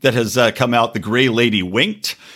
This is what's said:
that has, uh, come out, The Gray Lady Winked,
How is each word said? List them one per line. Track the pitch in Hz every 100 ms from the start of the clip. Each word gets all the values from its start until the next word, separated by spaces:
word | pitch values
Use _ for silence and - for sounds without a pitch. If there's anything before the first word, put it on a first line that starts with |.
that | 135 120
has, | 113 123
uh, | 117
come | 107 123
out, | 120 120 110
The |
Gray | 104 120 131
Lady | 113 120 107
Winked, | 90 104 190 208 - - -